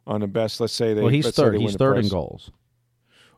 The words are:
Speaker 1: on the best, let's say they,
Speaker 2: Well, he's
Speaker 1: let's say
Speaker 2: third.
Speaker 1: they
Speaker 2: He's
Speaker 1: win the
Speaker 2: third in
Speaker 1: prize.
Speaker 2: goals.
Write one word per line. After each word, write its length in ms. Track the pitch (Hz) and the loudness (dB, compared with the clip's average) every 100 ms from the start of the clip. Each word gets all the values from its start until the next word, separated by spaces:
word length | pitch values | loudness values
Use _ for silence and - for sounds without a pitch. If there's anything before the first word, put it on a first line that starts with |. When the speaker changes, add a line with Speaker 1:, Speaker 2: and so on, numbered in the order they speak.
| - | -8
Speaker 1:
on 140 | 110 | -4
the 60 | 101 | -2
best, 320 | 113 110 - | -2 -2 -2
let's 140 | 113 | -4
say 200 | - 117 | -2 -2
they, 80 | 107 | 2
Speaker 2:
Well, 80 | 117 | 2
he's 160 | 143 123 | 2 2
Speaker 1:
let's 100 | - | 2
say 60 | |
Speaker 2:
third. 100 | 127 | 2
Speaker 1:
they 60 | 104 | 2
Speaker 2:
He's 60 | 107 | 0
Speaker 1:
win 60 | |
the 40 | 98 | 0
Speaker 2:
third 180 | 135 127 | 2 2
in 40 | |
Speaker 1:
prize. 80 | 104 | 0
Speaker 2:
goals. 400 | 92 64 - - - _ _ _ _ _ _ _ | -2 -4 -10 -20 -20 _ _ _ _ _ _ _